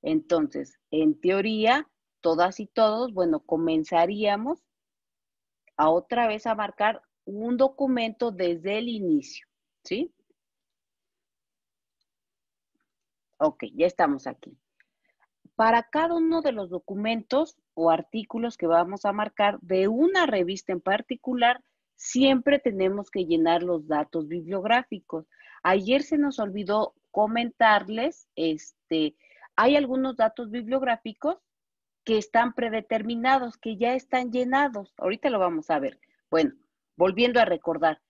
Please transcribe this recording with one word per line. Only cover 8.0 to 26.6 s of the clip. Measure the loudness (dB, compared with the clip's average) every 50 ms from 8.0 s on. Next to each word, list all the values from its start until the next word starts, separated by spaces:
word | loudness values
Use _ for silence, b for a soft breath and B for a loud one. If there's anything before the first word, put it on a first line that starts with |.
| -2 -4 -4 _ -4 -4
desde | -2 -2 -2 -2 -2 -2 -4 -4 -4 -4
el | -4 -4
inicio, | -6 -4 0 0 0 0 0 -4 -18 -20 -20 _ _ _ _ _ _ _ _
¿sí? | -8 -6 -6 -6 -8 _ _ _ _ _ _ _ _ _ _ _ _ _ _ _ _ _ _ _ _ _ _ _ _ _ _ _ _ _ _ _ _ _ _ _ _ _ _ _ _ _ _ _ _ _ _ _ _ _ _ _ _ _ _ _ _ _ _ _ _ _ _ _ _ _ _
Ok, | -2 -2 0 _ -14 -14 -2
ya | 0 0
estamos | 0 2 2 0 2 2 -2 -6 -10
aquí. | -12 _ -20 -20 -20 _ _ _ _ _ _ _ _ _ _ _ _ _ _ _ _ _ _ _ _
Para | 0 2 4 4 2 0
cada | _ -2 -2 -2 0 0
uno | 0 0 2 0 0
de | 0 -2
los | -4 -4 -8 -8
documentos | -8 -10 _ -8 -8 -4 -2 -2 -2 -4 -4 _ 0 0 0 -2 -6 _ _ _ _
o | 0 2 2
artículos | 2 2 -2 _ -10 -10 -10 _ -8 -6 -6 -6 -6 _
que | 0 2
vamos | 4 4 2 2 -4 -4 -4
a | -4 -2
marcar | -2 -4 -6 _ 0 0 0 0 -2
de | -4 -2 0 2 2 2
una | 2 2 2 2 2 2 0
revista | 2 2 0 0 -2 -4 -8 -6 -6
en | -8 -4
particular, | _ -2 -2 -2 -2 _ -10 -8 _ -6 -2 2 2 2 2 0 _ _ _ _ _ _ _
siempre | _ -12 -6 0 2 4 4 4 4 4 2 2 2
tenemos | 2 -2 -2 0 0 0 0 -2 -6 _
que | -6 -6 -2
llenar | 0 2 2 4 4 2 2 2
los | 0 -2 -4 -2 -2
datos | -2 -2 -2 -4 -4 -6 -6 -6
bibliográficos. | -8 -8 -8 -6 -6 -6 -2 0 0 0 0 _ -12 -14 _ _ -12 -12 -12 _ B B B B B B B
Ayer | 2 2 2 2 2 0 0 0
se | 0 0 0
nos | 0 0 -2 -4
olvidó | -6 -6 -6 -8